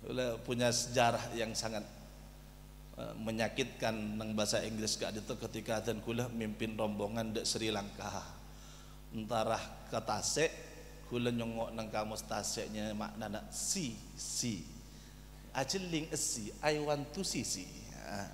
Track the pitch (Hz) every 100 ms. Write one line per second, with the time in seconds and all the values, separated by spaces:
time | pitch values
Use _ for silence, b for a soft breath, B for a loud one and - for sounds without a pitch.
0 | - 127 123 113 - 123 123 120 - 120
1 | 120 113 117 113 113 110 113 107 104 -
2 | - - - - - - - - - -
3 | 117 110 110 113 110 - 123 - 117 113
4 | 107 107 110 107 104 110 95 110 107 -
5 | 90 104 - 120 113 110 107 110 107 107
6 | 107 117 123 117 110 107 113 110 107 101
7 | 104 113 113 110 - 113 110 107 101 -
8 | 101 95 87 - - B B B B B
9 | - 113 107 117 110 107 - - - 120
10 | 107 107 - - 156 - - - - -
11 | - 120 120 120 117 113 113 113 110 107
12 | 107 107 - 107 101 - 90 107 107 107
13 | 101 107 107 104 - - - 196 147 107
14 | - - - - 127 101 78 - - B
15 | B B B B - - 135 190 185 160
16 | 156 151 - - 107 - 151 151 147 147
17 | 139 - 190 - 113 - 85 - - -
18 | 55 101 98